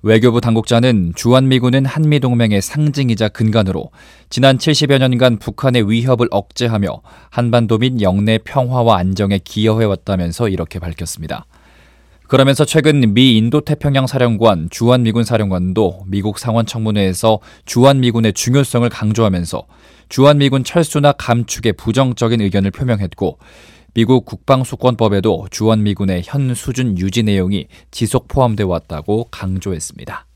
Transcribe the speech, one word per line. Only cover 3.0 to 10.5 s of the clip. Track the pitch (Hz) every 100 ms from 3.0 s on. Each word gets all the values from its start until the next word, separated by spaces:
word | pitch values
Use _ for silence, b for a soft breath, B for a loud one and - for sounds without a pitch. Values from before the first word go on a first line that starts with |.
| 131 107 107
근간으로 | - 110 110 95 87 - b b b b
지난 | - 135 131
칠십여 | - 147 143 135
년간 | 131 120 127 110
북한의 | - 110 135 123 101
위협을 | 113 127 120 120
억제하며 | 101 - - 120 110 95 - B B B
한반도 | - 120 120 110 113
및 | 127 127
영내 | 95 95 107 110
평화와 | - 139 123 127 117 98
안정에 | 92 95 101 98
기여해왔다면서 | - - 110 110 110 95 - 95 87 85
이렇게 | 117